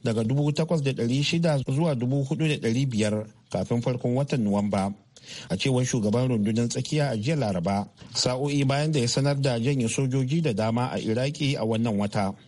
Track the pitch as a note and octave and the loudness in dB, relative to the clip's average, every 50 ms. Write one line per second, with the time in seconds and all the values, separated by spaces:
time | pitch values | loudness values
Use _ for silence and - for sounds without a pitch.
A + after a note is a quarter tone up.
0 | - A#2+ A2 A2+ A2+ A2 C3 C#3+ D3 D3 D3 - E3 D#3+ F3 D#3+ C#3 C#3 B2+ - | -2 -2 -2 0 0 0 2 2 2 0 0 0 0 0 0 0 0 -2 -2 -2
1 | A#2 A#2 B2+ C#3 D3 - - E3+ E3 E3 D3+ C#3 B2 - C3+ C#3 E3+ E3 C#3+ A#2 | -2 0 0 0 0 0 0 2 2 2 2 0 0 -2 0 0 0 0 0 0
2 | A#2+ B2 C3+ C#3+ C#3 C3+ D#3+ - D#3+ D#3 D3 - - A2+ A2+ B2+ C#3 C3+ A#2+ G#2 | 0 0 0 0 0 0 -2 0 0 0 0 0 0 0 2 2 0 0 2 0
3 | G#2+ G#2+ G#2 G#2+ G#2+ - - - _ _ - F#2 F#2 - A#2+ A#2+ A#2 C3 B2+ B2 | 2 2 0 -2 -4 -8 -14 -20 _ _ -4 -4 -2 0 0 0 0 -2 -4 -2
4 | - B2 B2 C3 C#3+ C3+ - C3+ A2 G#2 G2+ G2+ G#2 G#2 G2 G2+ F#2+ G2+ G2+ - | -2 0 0 0 0 0 0 0 2 2 2 2 0 0 0 0 0 0 -4 -8
5 | - _ _ - - - - - - - - - - C#3 C3 B2 B2+ A#2+ - B2+ | -14 _ _ -20 -20 -18 -18 -16 -8 -6 -6 -2 0 0 0 0 0 0 0 0
6 | G2+ G#2 G#2 A#2+ B2+ B2+ B2 A2 G2+ G#2+ A2 A2+ A#2+ A#2 - A#2 B2+ - - D3+ | 0 2 2 2 2 2 2 2 2 0 2 0 0 0 -2 -4 -4 -2 0 0
7 | D3 C#3 A#2 G#2+ G#2 B2+ E3 D3+ B2+ G#2 G2 F2+ E2 F#2+ G2 G2+ G2+ - - - | 0 0 0 -2 -2 0 0 0 0 0 0 0 0 0 0 0 -2 -6 -12 -20
8 | - - - - - C3 B2 C3 C#3 C#3+ C#3+ C#3+ C#3 C3+ C#3 C#3+ D3+ D#3+ D#3 D3 | -20 -10 -4 -2 0 0 0 0 -2 0 0 2 2 2 2 2 0 0 2 2
9 | A#2+ A#2+ - C#3+ C3+ C#3+ C#3+ C#3 C#3 C#3 B2 A#2 A2+ C3+ C#3+ C3+ A#2 A2 - - | 0 2 0 2 2 2 2 2 2 0 0 2 0 0 2 2 0 0 0 0
10 | C#3 B2+ B2+ C3+ C3 B2+ D3 E3+ E3 C#3+ A2 F#2+ A2 A2+ A2+ A#2+ B2 - D2 G2 | 0 0 2 0 0 2 0 0 2 0 0 0 0 0 2 0 0 -2 -2 -4
11 | - G#2+ A2 A#2 C3 C#3+ D3 - D#3 C3+ C#3 - A2+ A2+ A2+ A2 A#2 A#2+ G#2+ G2+ | -2 0 0 0 0 -2 -2 -2 -2 -2 0 0 0 0 0 0 0 0 0 0
12 | G#2 G2+ - A2 G2+ F#2+ G2+ - - | 0 0 0 0 -2 -2 -4 -8 -16